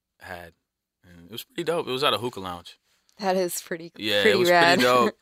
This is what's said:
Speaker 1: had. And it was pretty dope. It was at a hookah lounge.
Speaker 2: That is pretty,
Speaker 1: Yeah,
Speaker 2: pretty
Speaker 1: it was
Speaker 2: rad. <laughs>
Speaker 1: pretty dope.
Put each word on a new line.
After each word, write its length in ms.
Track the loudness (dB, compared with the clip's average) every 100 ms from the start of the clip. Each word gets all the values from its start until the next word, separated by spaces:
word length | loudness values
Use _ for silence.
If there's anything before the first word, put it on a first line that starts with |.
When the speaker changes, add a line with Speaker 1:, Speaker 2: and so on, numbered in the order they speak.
| _ _
Speaker 1:
had. 340 | -18 -16 -18 _ _ _ _ _
And 240 | _ -20 -18
it 60 |
was 120 | -16
pretty 200 | -14 -10
dope. 240 | -4 -4 -4
It 40 |
was 120 | -2
at 80 | 0
a 40 | 0
hookah 220 | -4 -8
lounge. 380 | -10 -12 -16 -20 _ _ _ -8
Speaker 2:
That 180 | -4 -2
is 240 | -2 -6
pretty, 300 | -10 -14 -14 -10
Speaker 1:
Yeah, 260 | -4 0
Speaker 2:
pretty 120 | 2
Speaker 1:
it 40 | 2
was 120 | 4
Speaker 2:
rad. 280 | 4 6 4
<laughs> 20 |
Speaker 1:
pretty 40 |
dope. 340 | 4 4 2 0